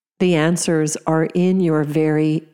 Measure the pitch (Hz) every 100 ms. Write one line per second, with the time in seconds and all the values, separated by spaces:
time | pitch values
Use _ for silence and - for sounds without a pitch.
0 | _ - 180 165 160 175 - 160 151 -
1 | - 160 160 180 185 190 170 156 147 156
2 | 156 156 156 156 -